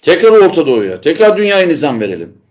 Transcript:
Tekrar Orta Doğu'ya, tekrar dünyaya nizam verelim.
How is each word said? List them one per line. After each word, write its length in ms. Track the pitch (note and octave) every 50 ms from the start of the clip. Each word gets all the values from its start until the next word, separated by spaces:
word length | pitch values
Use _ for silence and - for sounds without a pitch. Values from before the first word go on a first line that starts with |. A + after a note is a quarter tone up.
| _
Tekrar 280 | - F3 E3+ A3+ A3
Orta 360 | A3 A3 G3+ F#3 - E3 D3+
Doğu'ya, 340 | C#3+ B2+ A2+ G#2 F#2+ F#2 F#2
tekrar 360 | - D3 E3 D#3 G#3+ G#3+ G#3
dünyaya 300 | - G#3 G3+ G3+ G3 F#3
nizam 340 | F3 E3 C#3+ C3+ C#3+ B2+ A2+
verelim. 420 | G#2+ G2 F#2 E2 E2+ E2+ - _ _ _